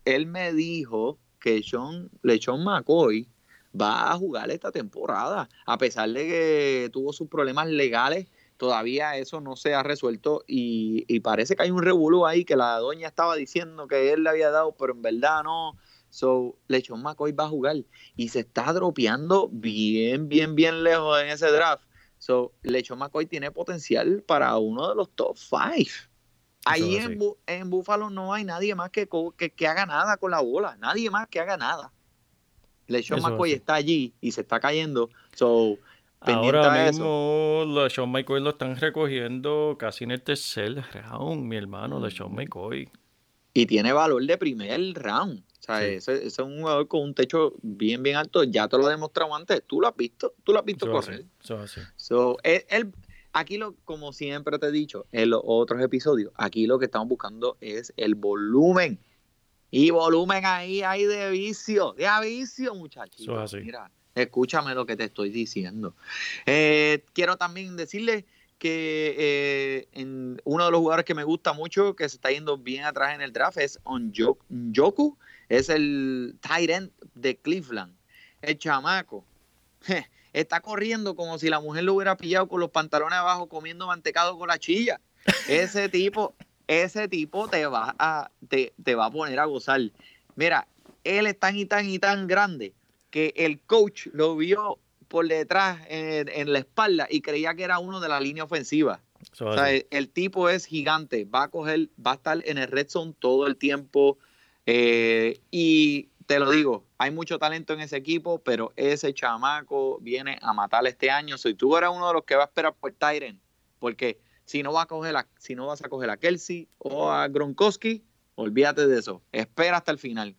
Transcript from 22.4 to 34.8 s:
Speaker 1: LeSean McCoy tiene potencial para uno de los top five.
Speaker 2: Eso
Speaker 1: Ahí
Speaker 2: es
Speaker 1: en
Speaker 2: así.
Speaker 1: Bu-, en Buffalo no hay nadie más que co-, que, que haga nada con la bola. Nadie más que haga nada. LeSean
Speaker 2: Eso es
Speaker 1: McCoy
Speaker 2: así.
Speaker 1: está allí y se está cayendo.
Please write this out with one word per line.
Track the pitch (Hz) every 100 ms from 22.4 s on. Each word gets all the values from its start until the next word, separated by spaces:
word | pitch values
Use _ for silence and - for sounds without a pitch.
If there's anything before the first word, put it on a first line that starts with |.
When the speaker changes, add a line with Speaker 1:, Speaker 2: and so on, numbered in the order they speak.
| 123 _
Speaker 1:
LeSean | - 127 123 127
McCoy | 143 147 160
tiene | 160 143
potencial | 160 175 175 - 160 143 202 -
para | 147 131 113
uno | 110 117 175
de |
los | 214 -
top | - - -
five. | - - - 330
Speaker 2:
Eso | - - - _ _ _ _ _
Speaker 1:
Ahí | - 160 170 202
Speaker 2:
es |
Speaker 1:
en | 233
Speaker 2:
así. | 208
Speaker 1:
Bu-, | 202 208 -
en | 180 185
Buffalo | 185 185 208 214
no | 190 190
hay | 208
nadie | 196 170 208
más | 185 180
que | 214 196
co-, | 165 165 -
que, | 170
que | - 156
haga | 170
nada | 190 147 202 202
con | 190
la | 165
bola. | 123 156 196 104
Nadie | 117 208 220
más | 202 220
que | -
haga | 180 180
nada. | 123 160 127 _ _ _ _ _ _ _ _ _ -
LeSean | 120 - 147
Speaker 2:
Eso | -
es |
Speaker 1:
McCoy | 113 165
Speaker 2:
así. | 135
Speaker 1:
está | -
allí | 156 151 160 123 -
y | 120
se | 113
está | - 113
cayendo. | 139 156